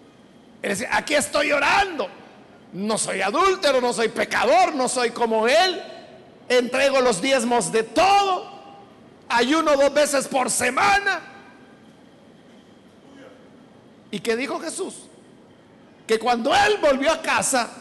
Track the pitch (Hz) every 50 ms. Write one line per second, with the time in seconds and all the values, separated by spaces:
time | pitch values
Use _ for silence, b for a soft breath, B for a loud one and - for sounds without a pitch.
0 | - - - - - - - - - - - - - - 202 180 240 - - 220
1 | - - 302 294 - - - 302 294 294 285 285 277 294 370 403 403 392 339 277
2 | 208 180 - - - - - - - - - - - - - 170 202 214 220 190
3 | - - 185 190 190 196 208 302 370 392 381 370 - 285 269 254 247 247 233 180
4 | 233 220 - - 226 - 220 196 196 220 294 359 370 339 302 269 254 240 - 254
5 | 247 233 240 220 240 226 226 220 220 233 269 320 370 381 349 - - - - -
6 | - - - - - - - - - - 247 247 247 233 254 262 277 277 262 269
7 | 254 247 226 170 185 269 269 254 220 240 240 240 190 165 165 226 220 226 - 294
8 | 339 381 403 403 403 392 370 370 440 - - - - - - - - - - -
9 | - - - - - - 247 240 240 247 302 320 320 311 294 277 277 277 277 294
10 | 302 294 285 277 - - - 262 254 247 - - 240 247 262 302 - 403 403 403
11 | 392 403 381 320 - - - - - - - - - - - - - - - -
12 | - - - - - - - - - - - - - - - - - - - -
13 | - 262 277 - - - - - - - - - - - - - - - - -
14 | - - - 202 - 233 226 233 269 277 339 330 294 320 - - 381 277 - -
15 | - - - - - - - - - - - _ _ _ - - - - - -
16 | - - 220 220 214 240 247 233 226 269 339 403 403 415 427 392 320 294 269 254
17 | 269 311 320 - - - 262 226 196 - - 247 226 - - -